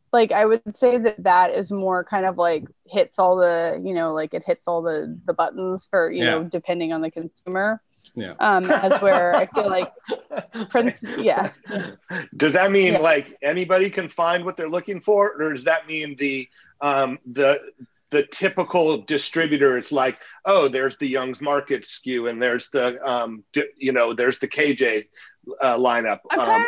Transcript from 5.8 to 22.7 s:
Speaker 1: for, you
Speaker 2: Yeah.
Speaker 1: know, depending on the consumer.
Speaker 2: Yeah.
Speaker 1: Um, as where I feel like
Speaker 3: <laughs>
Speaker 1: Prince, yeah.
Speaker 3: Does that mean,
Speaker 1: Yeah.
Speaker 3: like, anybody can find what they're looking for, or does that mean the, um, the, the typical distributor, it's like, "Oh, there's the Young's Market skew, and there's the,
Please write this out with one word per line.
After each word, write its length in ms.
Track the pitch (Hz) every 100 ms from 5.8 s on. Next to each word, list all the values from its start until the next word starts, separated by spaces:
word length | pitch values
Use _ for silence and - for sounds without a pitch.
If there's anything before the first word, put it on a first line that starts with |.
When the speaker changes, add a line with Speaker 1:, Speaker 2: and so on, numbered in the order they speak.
| -
Speaker 1:
for, 220 | 190 165
you 140 | 180 123
Speaker 2:
Yeah. 60 |
Speaker 1:
know, 120 | 160
depending 480 | 165 175 - 175 165
on 80 | 165
the 100 | 160
consumer. 720 | 165 165 _ 180 185 208 220 _ _ _ 117
Speaker 2:
Yeah. 180 | 92 -
Speaker 1:
Um, 280 | 214 185 185
as 320 | 294 - -
where 320 | 196 185 175
I 120 | - 190
feel 240 | 269 202
like 240 | 185 180 - -
Speaker 3:
<laughs> 600 | - - 285 - 226 208
Speaker 1:
Prince, 300 | 247 240 - 220 -
yeah. 340 | 220 - 190 - 196 202 - - - 180 - -
Speaker 3:
Does 160 | 151
that 180 | 175 196
mean, 260 | 196 185 180
Speaker 1:
Yeah. 40 |
Speaker 3:
like, 380 | 160 147 - -
anybody 480 | 143 175 175 185 196
can 200 | 196 165
find 340 | - 170 175
what 140 | 175 175
they're 100 | 160
looking 320 | 175 208 185
for, 420 | - 202 208 208
or 120 | 156
does 100 | 135
that 240 | 151 160 156
mean 300 | 156 151 135
the, 300 | 143 135 127 _ _ -
um, 380 | 143 135 131 127 127
the, 360 | 123 139 143 - - 123 _ -
the 140 | 147
typical 720 | 143 - 190 190 170 180 160 139
distributor, 760 | - 147 - 165 156 147 139 123
it's 140 | -
like, 280 | 143 131 - - - 190
"Oh, 220 | 196 139
there's 300 | 131 135 -
the 100 | 139
Young's 340 | 131 131 127
Market 420 | 147 143 139 127 -
skew, 420 | - 127 123 117
and 120 | 113
there's 300 | 123 123
the, 340 | -